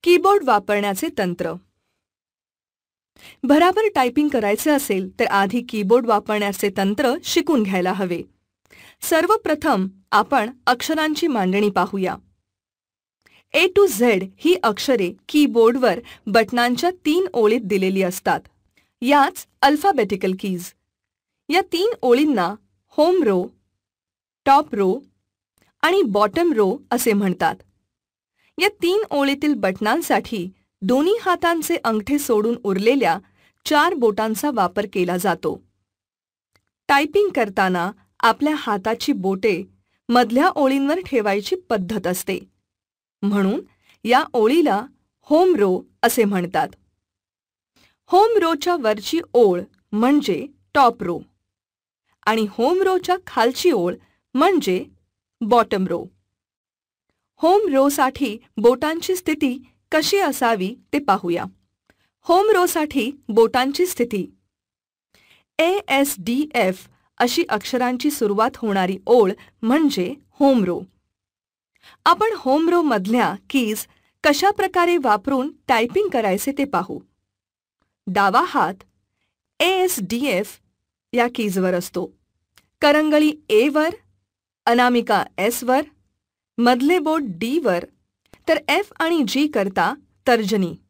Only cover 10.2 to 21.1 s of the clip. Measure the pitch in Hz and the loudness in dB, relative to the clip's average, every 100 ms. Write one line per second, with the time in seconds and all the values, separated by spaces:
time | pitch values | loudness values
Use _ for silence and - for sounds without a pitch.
10.2 | 214 269 214 254 - 247 - 311 311 302 | 2 0 -2 -6 -2 -2 -2 -2 -2 -2
11.2 | 339 240 185 190 208 196 180 196 185 - | -2 0 0 0 0 0 -2 -4 -6 -8
12.2 | _ _ _ _ _ _ _ _ _ _ | _ _ _ _ _ _ _ _ _ _
13.2 | _ _ _ - 370 392 403 208 240 196 | _ _ _ 0 2 4 2 2 2 2
14.2 | 190 _ 311 370 226 202 - 240 180 - | -2 _ 0 2 0 -2 -2 0 0 -6
15.2 | - 294 285 226 226 254 247 180 - - | -4 2 2 4 4 4 0 0 -8 -16
16.2 | - 208 220 240 240 247 349 359 311 320 | 0 0 2 0 0 0 -2 -2 0 0
17.2 | 370 - 214 240 208 196 190 190 185 185 | 0 2 2 2 0 -2 0 0 -2 -4
18.2 | - 156 - _ _ _ _ _ 240 285 | -4 -4 -6 _ _ _ _ _ 2 2
19.2 | 277 - - _ 277 294 302 294 208 196 | 2 -2 -20 _ 0 2 0 0 0 -2
20.2 | 196 185 202 180 175 _ _ _ _ | -4 -4 -6 -8 -10 _ _ _ _